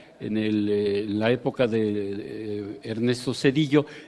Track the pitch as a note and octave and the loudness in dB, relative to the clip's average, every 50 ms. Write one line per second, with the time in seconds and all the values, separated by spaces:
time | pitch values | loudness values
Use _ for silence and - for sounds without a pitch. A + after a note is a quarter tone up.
0 | - - - - - G#2+ G#2+ A2 G#2+ G#2+ G#2+ G#2 G#2 G#2 G#2 G#2 G#2 G2+ G2+ G2+ | -20 -20 -14 -10 -6 -2 -2 0 0 2 2 2 2 2 2 2 2 2 0 0
1 | G#2+ G#2 G#2 G#2+ A2 A#2 B2+ B2 - C3+ - - B2+ A2 A2+ A2+ G#2+ G#2 G#2 G#2 | 0 -2 0 2 2 2 2 2 0 -4 0 0 0 2 2 2 2 2 0 -2
2 | G2 G2 G2+ G2+ G#2+ - G#2+ G#2+ A2 G#2+ G#2 G#2 G2+ G2+ - - - A2+ A2 A2+ | -2 -4 -6 -8 -8 -8 -10 -8 -8 -6 -6 -6 -6 -8 -10 -10 -8 -8 -4 0
3 | A#2+ B2 A#2+ A#2+ - C3+ A#2 - - C#3 B2+ D#3 D#3 C3 C#3+ D3 - - - - | 0 0 0 0 -2 -4 -2 2 2 4 4 4 2 4 4 2 2 2 -6 -16
4 | - | -18